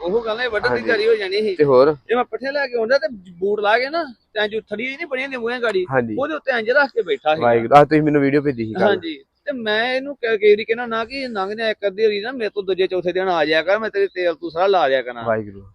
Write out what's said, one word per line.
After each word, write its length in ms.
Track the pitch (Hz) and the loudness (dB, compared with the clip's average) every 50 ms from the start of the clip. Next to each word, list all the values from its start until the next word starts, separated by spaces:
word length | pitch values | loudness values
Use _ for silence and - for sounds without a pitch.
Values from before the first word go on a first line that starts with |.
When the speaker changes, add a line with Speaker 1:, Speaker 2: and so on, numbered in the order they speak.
Speaker 1:
ਉਹ 240 | 156 170 190 233 226 | -4 -2 -2 -2 -2
ਗੱਲ 160 | 226 214 226 | -2 -4 -4
ਇਹ 80 | 247 247 | -4 -4
ਵੱਢਣ 180 | 220 208 202 | -2 -2 -2
ਦੀ 40 | 247 | 0
Speaker 2:
ਹਾਂਜੀ। 160 | 247 240 226 | -2 -2 0
Speaker 1:
ਤਿਆਰੀ 220 | 226 233 214 214 226 | 0 0 0 2 2
ਹੋ 60 | 233 | 2
ਜਾਣੀ 280 | 220 202 185 190 208 214 | 0 0 -2 -2 -2 -2
ਸੀ। 120 | 214 185 | 0 0
Speaker 2:
ਤੇ 100 | 170 151 | 2 4
ਹੋਰ? 320 | 143 135 123 131 147 156 139 _ - | 6 6 6 6 6 4 0 _ -2
Speaker 1:
ਜੇ 60 | 220 | 0
ਮੈਂ 100 | 240 247 | 0 0
ਪੱਠੇ 280 | - - 220 233 269 277 | -2 -4 -8 -6 -4 -2
ਲੈ 140 | 294 277 | -2 -2
ਕੇ 120 | 262 247 240 | -2 -2 -2
ਆਉਂਦਾ 200 | 220 220 254 277 | 0 2 0 0
ਤੇ 100 | 302 311 254 202 180 185 180 170 | 0 -2 -8 -10 -18 -20 -10 -4
ਬੂਟ 220 | 180 202 208 208 | -4 -2 -2 0
ਲਾ 180 | 202 202 214 240 | 2 2 2 2
ਕੇ 120 | 254 269 | 0 -2
ਨਾ, 140 | 302 339 330 | -4 -4 -4
ਤੇ 400 | 269 226 _ _ _ - 214 208 | -6 -8 _ _ _ -4 -4 -4
ਇੰਜ 200 | 214 208 220 220 - | -2 -4 -6 -8 -8
ਥੜੀ 140 | 208 202 233 | -8 -8 -6
ਜਿਹੀ 120 | 262 269 | -8 -8
ਨੀ 80 | 285 339 | -8 -10
ਬਣੀ 180 | 330 277 254 262 | -8 -6 -6 -6
ਹੁੰਦੀ 140 | 277 269 | -6 -6
ਮੂੰਹੇ 220 | 254 226 226 247 254 | -6 -6 -6 -4 -4
ਗਾੜੀ, 280 | 233 233 208 185 180 180 | -2 -2 0 -2 -2 0
Speaker 2:
ਹਾਂਜੀ। 260 | 135 131 120 113 107 - | 0 0 0 0 -2 -4
Speaker 1:
ਉਹਦੇ 160 | 269 302 320 | -4 -4 -4
ਉੱਤੇ 240 | 285 - - 262 240 | -6 -4 -4 -4 -2
ਇੰਜ 120 | 220 208 | 0 0
ਰੱਖ 200 | 247 285 285 269 | 2 2 2 2
ਕੇ 120 | - - 208 | 0 -2 -2
ਬੈਠਾ 320 | 180 147 131 - 151 156 | -2 -2 -2 0 0 0
ਸੀ। 80 | 160 151 | 2 4
Speaker 2:
ਵਾਹਿਗੁਰੂ, 320 | 120 117 117 113 117 135 | 4 4 2 4 6 6
ਆਹ 100 | 143 147 | 6 8
ਤੁਸੀਂ 180 | 147 151 151 151 | 6 4 2 4
ਮੈਨੂੰ 200 | 151 147 147 139 | 4 2 4 4
ਵੀਡੀਓ 180 | 139 135 147 | 2 2 2
ਭੇਜੀ 240 | 139 147 135 117 113 | 0 0 -2 -2 -4
ਸੀ 80 | 110 110 | -4 -2
ਕੱਲ੍ਹ। 140 | - 190 | 0 2
Speaker 1:
ਹਾਂਜੀ। 380 | 208 202 185 170 165 156 135 135 _ _ _ _ | 2 2 0 -2 -6 -10 -10 -14 _ _ _ _
ਤੇ 80 | - 285 | -8 -6
ਮੈਂ 420 | 254 226 214 208 214 226 254 254 | -4 -2 -2 0 0 0 0 -2
ਇਹਨੂੰ 220 | 262 269 277 285 | -4 -4 -6 -8
ਕ-, 20 | - | -6
ਕਈ 320 | - 226 226 208 202 208 | -2 -2 0 4 6 6
ਵਾਰੀ 140 | 208 208 220 | 6 6 4
ਕਹਿਣਾ 220 | - 226 233 247 | -2 -4 -4 -4
ਨਾ 180 | 233 226 226 226 | -4 -4 -4 -4
ਕਿ 240 | 226 262 277 269 254 | -6 -6 -8 -8 -6
ਲੰਘਦੇ 340 | 233 202 190 196 214 220 226 | -4 -4 -4 -4 -4 -4 -4
ਆ 80 | 220 | -4
ਇੱਕ 160 | 214 - 202 | -2 -2 -4
ਅੱਧੀ 160 | 202 190 190 220 | -4 -2 2 2
ਵਾਰੀ 180 | 220 214 202 | 2 2 0
ਨਾ 120 | 202 233 269 | -4 -6 -6
ਮੇਰੇ 180 | 262 226 202 | -6 -6 -6
ਤੋਂ 120 | - 208 196 | -4 -4 -4
ਦੂਜੇ 240 | 185 190 175 190 | -2 0 0 0
ਚੌਥੇ 260 | 180 185 185 165 180 170 | 0 0 -2 -2 -2 -2
ਦਿਨ 160 | 185 185 190 | 0 0 0
ਆ 160 | 180 165 151 | 2 2 2
ਜਾਇਆ 180 | 151 156 160 156 | 2 2 2 2
ਕਰ, 160 | 165 196 220 | 2 0 0
ਮੈਂ 120 | 220 214 | 0 -2
ਤੇਰੇ 160 | - 202 202 | -2 0 -2
ਤੇਲ 280 | 190 - 185 180 175 165 | -2 -2 -2 -2 -2 -2
ਤੂੰ 160 | 143 175 170 | -4 -6 -6
ਸਾਰਾ 160 | 156 165 185 | -2 0 2
ਲਾ 220 | 196 196 180 156 135 | 4 4 4 4 2
ਦਿਆ 140 | 135 131 120 | 2 0 0
ਕਰਾਂ। 220 | 123 123 120 117 | -2 -8 -6 -2
Speaker 2:
ਵਾਹਿਗੁਰੂ। 380 | 113 110 110 107 104 98 98 95 95 - | -2 -2 -2 -2 -6 -12 -18 -20 -20 -8